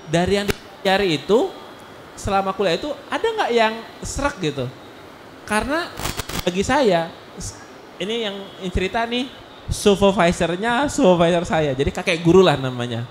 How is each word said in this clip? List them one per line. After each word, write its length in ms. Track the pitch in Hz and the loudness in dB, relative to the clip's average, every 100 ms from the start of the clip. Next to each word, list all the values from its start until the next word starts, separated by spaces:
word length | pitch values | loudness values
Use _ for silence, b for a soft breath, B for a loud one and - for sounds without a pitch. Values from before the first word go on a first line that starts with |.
| 165 | -2
Dari 260 | 165 180 202 | 0 2 0
yang 80 | 202 | 0
dipelajari 600 | - - - 190 190 196 147 | -6 -8 -6 0 2 2 0
itu, 320 | - 220 370 - - - - - - - | 2 2 2 -6 -18 -20 -20 -20 -20 -10
selama 400 | - 196 190 190 | -2 -2 0 0
kuliah 240 | 196 165 | 0 0
itu 160 | 294 - - | -2 -8 -6
ada 160 | 294 440 | -4 -2
nggak 240 | 440 262 | -2 0
yang 240 | 233 220 226 220 - | 2 2 0 -12 -14
serak 400 | - - 190 - | -10 -4 -4 -2
gitu? 240 | 156 135 123 - - - - - - - | -4 -4 -6 -8 -20 -20 -20 -20 -20 -16
Karena 480 | - 214 233 311 349 - - - - - 185 | -4 -2 -2 -4 -4 -8 -8 -6 -8 -6 -4
bagi 160 | 180 | -2
saya, 480 | 196 269 240 170 165 - - - | 0 2 4 2 -2 -10 -18 -14
s-, 240 | - - - - - - | -14 -14 -18 -20 -18 -10
ini 320 | 185 233 214 | -6 -4 -4
yang 40 | 196 196 - 185 | -6 -12 -10 -6
cerita 320 | 190 170 233 | -4 -2 -2
nih, 240 | 233 240 262 - - - - | -2 -2 -4 -10 -20 -14 -8
supervisornya 1200 | - 208 190 196 190 170 175 170 180 226 240 285 | 0 2 6 4 4 2 2 0 -2 -2 0 0
supervisor 560 | - 220 175 170 175 | 2 4 6 4 2
saya, 320 | 175 165 151 127 | 0 0 0 0
jadi 160 | 143 | -2
kakek 320 | - 185 170 | -2 -2 0
guru 160 | 170 180 | 6 8
lah 160 | 185 143 | 8 4
namanya. 480 | 131 123 120 117 120 | -2 -4 -6 -6 -6